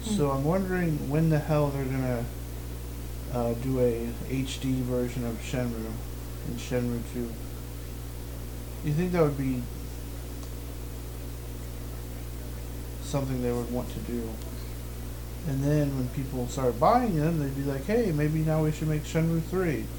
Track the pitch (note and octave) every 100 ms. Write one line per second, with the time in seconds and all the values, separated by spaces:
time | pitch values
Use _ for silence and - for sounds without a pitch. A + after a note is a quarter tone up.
0 | - G#3 C#3+ C3+ C#3+ F#3 F#3+ F#3 F3 D3+
1 | C3+ D3 E3 D#3 - D3+ D3 C#3 C3+ C3
2 | B2+ B2 A#2+ - - - - - - -
3 | - - - B2+ A#2 A#2 C3 C3 B2 A#2
4 | A#2 A#2 - C3 C3 - C3+ C3 B2 B2
5 | B2 A#2+ A#2+ A2+ - B2+ B2 A#2 A2+ A2+
6 | - - - - - A#2+ - B2 B2 A#2+
7 | A#2 B2+ A#2 A#2 - - - - - -
8 | - - - - - - - - D#3 D3
9 | F3+ F3 D3+ C#3 C3 B2+ A#2+ - - -
10 | - - - - - - - - - -
11 | - - - - - - - A#1+ A#1+ A#1+
12 | A#1+ A#1+ A#1+ - - - - - - -
13 | - C#3+ C3 B2+ B2 A#2+ A#2 A#2+ A#2+ -
14 | - A#2+ A2+ A2 - - - - - -
15 | - - - - E3 C3+ C#3 D3+ C#3+ C3+
16 | B2 D3 B2 B2+ A#2+ - B2+ A#2 D#3+ A#3+
17 | A#3+ D#3+ D3+ E3+ C#3 C3+ C#3 C3+ C3+ A3
18 | A3 D3+ D3+ D#3 D#3+ D#3 D#3 D#3 D#3 D3+
19 | - D#3+ E3 E3 D#3+ F3+ F3+ B2 G#2+